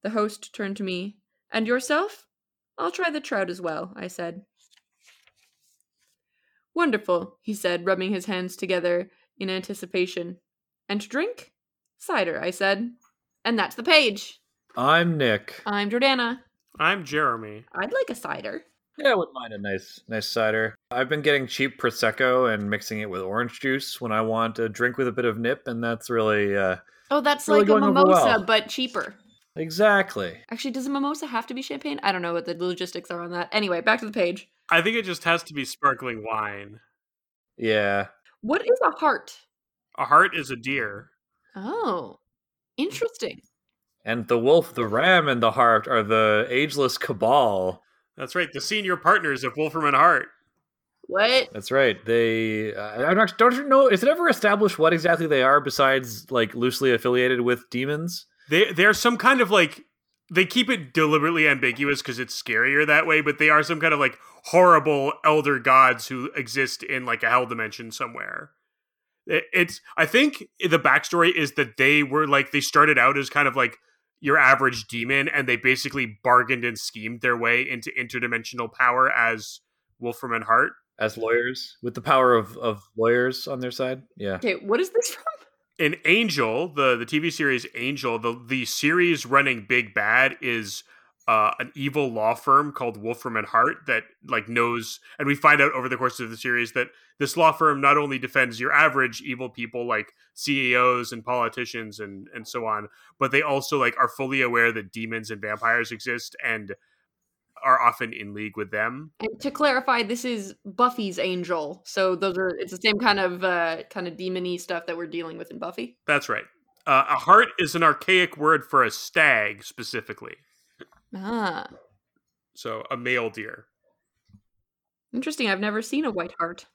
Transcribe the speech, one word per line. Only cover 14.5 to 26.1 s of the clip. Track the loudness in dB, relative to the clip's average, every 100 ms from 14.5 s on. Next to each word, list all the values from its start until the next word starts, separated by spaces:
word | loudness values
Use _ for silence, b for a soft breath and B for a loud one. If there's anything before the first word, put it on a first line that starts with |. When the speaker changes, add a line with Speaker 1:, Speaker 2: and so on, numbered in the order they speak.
| _ _ -2
Speaker 2:
I'm | 2 4 4 2
Nick. | 2 2 -2 -12 -6
Speaker 1:
I'm | -4 -2
Jordana. | 0 2 2 -2 -6 _ _ _ _
Speaker 3:
I'm | -2 0 -4
Jeremy. | 0 0 -2 -8 -16 -14 -8
Speaker 1:
I'd | -4
like | -4 -4
a | -6
cider. | -8 -10 -8 -12 _ _ _ -4
Speaker 2:
Yeah, | 0
I | 0
wouldn't | -2 -8
mind | -12
a | -10
nice, | -6 -6 -8 -20 _
nice | -6 -4
cider. | -2 0 0 -2 -6 _
I've | -4 -2
been | 0
getting | 2 0 0
cheap | -4 -4 -2
Prosecco | -4 0 -2 2 2 4 2
and | 0 -2
mixing | -4 -6 -8
it | -8
with | -8
orange | -6 -4 -6 -6
juice | -4 -4 -6 -10
when | -4
I | -2
want | 0 0 -2 -2
a | -6
drink | -2 -4 -2
with | -4
a |
bit | -2 -2
of | -2
nip, | -4 -4 -6
and | -6
that's | -4 -6
really, | -4